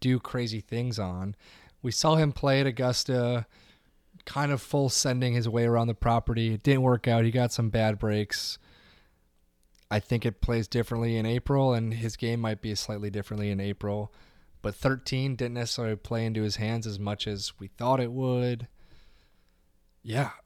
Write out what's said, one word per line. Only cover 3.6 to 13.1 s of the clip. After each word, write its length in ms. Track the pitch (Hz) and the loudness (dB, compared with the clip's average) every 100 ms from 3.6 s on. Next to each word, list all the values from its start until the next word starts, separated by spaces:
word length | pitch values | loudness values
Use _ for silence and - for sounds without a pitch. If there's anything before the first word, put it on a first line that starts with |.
| - _ _ _ _ - | -20 _ _ _ _ -20
kind 260 | - 139 143 | -8 -2 0
of 100 | 139 | -2
full 280 | - 143 135 | 0 0 2
sending 460 | - 139 127 127 | 2 0 0 0
his 140 | 120 113 | 0 0
way 160 | 117 117 | 2 4
around 200 | 117 117 | 4 2
the 80 | |
property. 600 | 113 120 117 - 117 113 | 0 2 2 2 0 0
It 100 | 110 | 0
didn't 180 | - 135 | 2 4
work 240 | 127 123 - | 4 2 4
out. 180 | 117 | 4
He 60 | 113 | 4
got 220 | 127 120 | 4 0
some 180 | - 113 | 0 0
bad 280 | 113 110 104 | 2 2 2
breaks. 580 | 110 104 104 - - - _ - - - _ _ _ _ _ _ _ _ - | 0 0 0 -4 -6 -10 _ -20 -20 -20 _ _ _ _ _ _ _ _ -2
I 100 | 107 | -2
think 260 | - 120 117 | 0 0 0
it 140 | - | -2
plays 260 | - 117 104 | 0 0 0
differently 500 | 123 113 117 117 113 | -2 0 0 0 0
in 100 | 110 | 0
April, 460 | 120 - 139 135 | -2 0 2 4
and 200 | 117 113 | 2 0
his 220 | 113 113 - | -2 -4 -4
game 240 | 117 117 | -2 -2
might 200 | 113 107 | -2 -4
be 140 | 110 | -4
slightly 360 | 104 - 104 104 | -6 -6 -6 -4